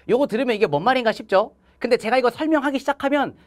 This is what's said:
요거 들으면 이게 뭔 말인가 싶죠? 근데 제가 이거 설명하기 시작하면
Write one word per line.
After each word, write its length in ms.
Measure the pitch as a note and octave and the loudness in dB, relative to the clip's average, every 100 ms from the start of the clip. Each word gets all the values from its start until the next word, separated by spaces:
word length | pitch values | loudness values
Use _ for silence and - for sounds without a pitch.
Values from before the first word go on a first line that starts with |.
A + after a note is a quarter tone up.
| - | -2
요거 200 | A#3+ C#4+ | 0 0
들으면 280 | G#3+ B3+ G#3 | -2 -2 0
이게 100 | G3 | 0
뭔 160 | D3 | 0
말인가 280 | G#3+ C4 A3 | 0 2 0
싶죠? 420 | G#3+ G#3+ F#3+ A3+ - _ _ | -2 0 0 0 -6 _ _
근데 200 | A#3 A3+ | 0 0
제가 200 | G#3+ B3+ | 2 2
이거 120 | B3 | 2
설명하기 480 | A#3+ D#4 D#4 C#4 C4 | 0 0 0 0 -2
시작하면 560 | - C#4 C#4 C#4+ G3 - | -4 -4 -2 0 -2 -6